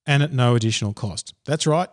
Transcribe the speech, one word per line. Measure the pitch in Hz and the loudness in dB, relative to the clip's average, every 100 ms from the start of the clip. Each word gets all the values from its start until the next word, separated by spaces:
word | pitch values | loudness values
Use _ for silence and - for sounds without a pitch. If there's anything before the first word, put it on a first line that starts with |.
| - | 0
and | 143 | 2
at | 143 | 2
no | 131 123 120 | 2 2 4
additional | 110 110 104 | 2 -2 -4
cost. | 101 - 85 - - - | -6 -8 -10 -12 -16 -6
That's | 151 160 | -2 0
right. | 151 180 | 0 0